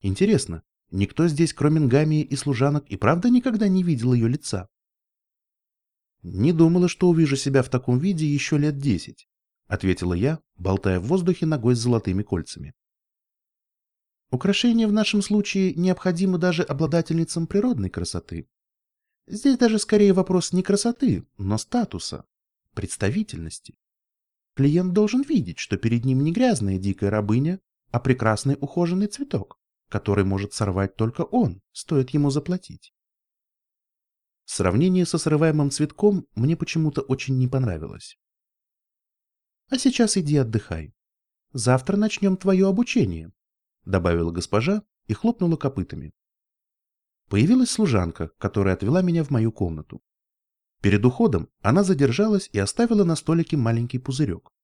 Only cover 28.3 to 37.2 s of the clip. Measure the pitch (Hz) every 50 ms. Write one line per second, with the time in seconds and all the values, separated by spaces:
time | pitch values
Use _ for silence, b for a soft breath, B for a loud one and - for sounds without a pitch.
28.3 | 110 - - 135 143 - - 139 - 175 175 170 180 190 208 208 - - 285 277
29.3 | - 113 98 _ - _ _ _ _ _ _ _ - 101 - - 101 101 98 95
30.3 | 98 98 101 101 - - 110 98 90 95 98 98 _ - 110 113 - - 170 -
31.3 | - 247 220 117 85 95 _ _ _ - - - 165 139 131 123 - 151 143 143
32.3 | 135 147 147 - 180 185 - - - - _ - _ _ _ _ _ _ _ _
33.3 | _ _ _ _ _ _ _ _ _ _ _ _ _ _ _ _ _ _ _ _
34.3 | _ _ _ - - - 90 90 90 117 165 185 185 185 175 - - 160 - 160
35.3 | 151 147 160 160 156 151 143 143 - - 151 143 - - - 208 202 180 - _
36.3 | _ 107 117 147 165 - 170 - - 165 160 151 143 156 - - 135 131